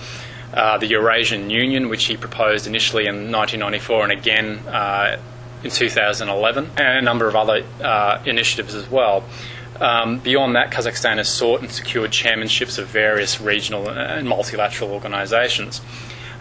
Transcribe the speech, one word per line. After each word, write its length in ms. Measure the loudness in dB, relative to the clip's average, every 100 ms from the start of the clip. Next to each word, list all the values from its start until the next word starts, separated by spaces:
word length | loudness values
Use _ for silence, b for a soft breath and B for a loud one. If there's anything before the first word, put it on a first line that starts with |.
| B B B B B
uh, 240 | 2 4 4
the 80 | 2
Eurasian 640 | 4 4 4 2 0 -2
Union, 380 | 0 2 0 0
which 160 | -2
he 120 | -2 -2
proposed 520 | -8 0 2 2 0
initially 380 | 0 0 2 0
in 260 | -2 -2
nineteen 260 | 0 0 -2
ninety-four 460 | -2 -4 0 2
and 80 | 2
again, 460 | 0 2 2 2 -6 -4
uh, 520 | -2 0 2 0 -2 -10 -16 -16 -10
in 60 | -6
two 180 | 0 2
thousand 400 | 4 2 0 -2
eleven, 420 | 2 2 2 -2 0
and 220 | 2 4
a 40 |
number 240 | 2 2 4
of 80 |
other, 300 | 4 4 2 0 -6
uh, 400 | 0 2 2 2 0
initiatives 500 | 0 0 -2 -6 -8
as 120 | -2
well. 360 | 2 4 2 0 B B B B -2
Um, 380 | 2 2 0 -2
beyond 380 | 2 2 4 4
that, 160 | 2
Kazakhstan 460 | 0 -2 0 0 0
has 100 | 0
sought 320 | 0 2 2
and 100 | -2
secured 400 | -8 -4 -2 0
chairmanships 680 | 0 0 0 0 -2 -2 -4
of 100 | -2
various 520 | 2 4 2 0 -2
regional 480 | 0 0 0 -4 -6
and 400 | -6 -4 -4 -2
multilateral 600 | -2 -2 0 -2 -2 -6
organisations. 880 | -4 -4 -4 0 2 2 0 -4 -10 B B B B B B